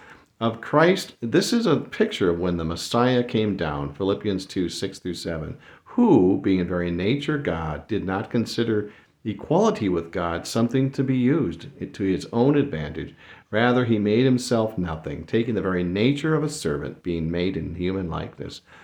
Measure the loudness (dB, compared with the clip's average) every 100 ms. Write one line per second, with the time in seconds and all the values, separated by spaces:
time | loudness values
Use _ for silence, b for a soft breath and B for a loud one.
0 | B B B _ -4 -2 0 4 4 4
1 | -2 -8 0 2 2 2 2 0 -2 -2
2 | -2 2 0 2 0 0 -2 -4 -2 2
3 | 4 2 2 0 0 0 -2 -2 -6 -2
4 | -2 0 -2 -4 -4 -4 -4 -4 -8 -6
5 | -8 -6 -6 -6 -8 -12 B B -6 2
6 | 6 8 6 4 2 2 2 -2 -2 0
7 | 0 0 -2 -2 -2 -4 -4 -8 -4 -4
8 | -2 -4 -2 -2 -2 -2 0 0 -2 B
9 | B _ -8 -8 -2 2 2 2 0 -2
10 | -4 -4 -4 -4 -2 0 2 2 0 -2
11 | 0 2 2 2 0 -4 -12 -12 -12 -4
12 | 0 0 -2 2 4 4 2 -4 -6 -8
13 | -10 B B B _ 2 4 4 2 2
14 | 4 4 4 2 2 0 0 -2 -4 -4
15 | -8 -10 -2 0 0 0 0 0 0 2
16 | 2 2 0 0 0 -4 -4 -2 -6 -8
17 | -4 -2 -2 0 0 -2 -6 -4 -2 -2
18 | -4 -6 -8 -10 -12 -14 B B